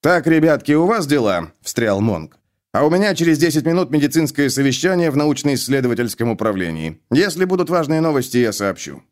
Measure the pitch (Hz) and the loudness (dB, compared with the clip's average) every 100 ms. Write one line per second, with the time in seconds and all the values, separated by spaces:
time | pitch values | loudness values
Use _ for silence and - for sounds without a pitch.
0 | 156 175 160 160 160 143 - 151 175 226 | 2 2 4 4 4 2 2 2 2 0
1 | 147 143 107 90 85 _ - - 113 98 | 0 0 2 0 -4 _ -8 -2 0 2
2 | 110 90 78 _ _ _ _ 113 151 180 | 0 -2 -8 _ _ _ _ 0 2 2
3 | 208 180 170 151 170 151 160 175 160 151 | 0 0 0 2 2 2 0 0 0 0
4 | 139 160 151 - 139 135 139 131 180 180 | 0 0 -2 0 -2 0 0 0 0 0
5 | 170 139 151 139 147 127 - 135 123 120 | 0 0 0 0 -2 -2 0 0 0 -2
6 | 120 - 120 107 110 95 87 80 80 82 | -4 -2 -4 0 -2 -2 -4 -6 -8 -10
7 | _ 135 196 165 185 185 160 175 143 160 | _ 0 0 -2 -2 0 0 -2 0 0
8 | 160 143 123 123 117 98 98 87 76 69 | 0 -2 0 0 0 0 -4 -6 -12 -18
9 | _ | _